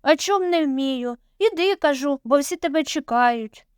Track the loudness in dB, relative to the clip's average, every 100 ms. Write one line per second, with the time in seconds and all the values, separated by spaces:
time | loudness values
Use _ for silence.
0 | 2 2 2 0 2 0 0 -2 -4 -4
1 | -6 -10 _ _ 0 2 0 2 0 0
2 | -2 -4 0 0 0 -4 -2 0 -2 -6
3 | -2 2 2 0 -8 -14 _